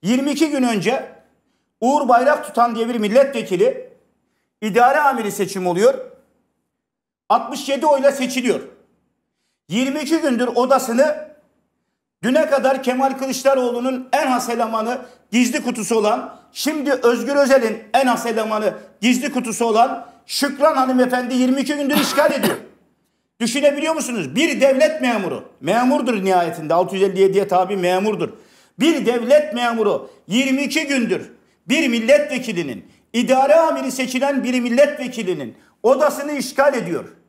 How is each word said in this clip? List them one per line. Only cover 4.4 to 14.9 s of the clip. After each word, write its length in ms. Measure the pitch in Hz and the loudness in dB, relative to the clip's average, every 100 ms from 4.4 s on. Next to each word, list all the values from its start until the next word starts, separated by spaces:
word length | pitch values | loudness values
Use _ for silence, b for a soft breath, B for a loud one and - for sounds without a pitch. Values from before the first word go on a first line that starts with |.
| _ _ | _ _
idare 380 | 214 196 247 285 | -2 4 4 4
amiri 320 | 285 254 208 | 2 0 -4
seçim 360 | 196 190 190 185 | -4 -6 -4 -4
oluyor. 260 | 175 226 277 - - _ _ _ _ _ _ _ _ _ _ _ | 2 2 2 -6 -20 _ _ _ _ _ _ _ _ _ _ _
Altmış 400 | 226 226 294 - | -2 0 -10 -4
yedi 160 | 269 311 | -2 2
oyla 260 | 277 277 | 4 2
seçiliyor. 480 | 269 254 254 240 160 - - _ _ _ _ _ _ _ _ _ | 2 -4 -2 -2 -2 -4 -20 _ _ _ _ _ _ _ _ _
Yirmi 300 | 185 262 277 | -4 -2 -4
iki 180 | 285 320 | -2 -2
gündür 300 | 302 240 240 | 0 -2 -2
odasını 840 | 226 254 269 - 233 302 294 - - _ _ _ _ _ _ _ _ | 0 2 2 2 0 2 0 -8 -20 _ _ _ _ _ _ _ _
düne 260 | 226 277 311 | 0 0 2
kadar 340 | 277 254 269 | 0 0 0
Kemal 340 | 262 254 269 262 | -2 0 -2 -2
Kılıçdaroğlu'nun 920 | 262 254 269 269 247 240 254 254 262 | -6 -2 0 2 0 -2 -4 -6 -2
en 140 | 269 294 | -2 0
has 220 | 247 - | -2 -2
elemanı, 480 | 233 226 220 220 | -4 -2 -2 -4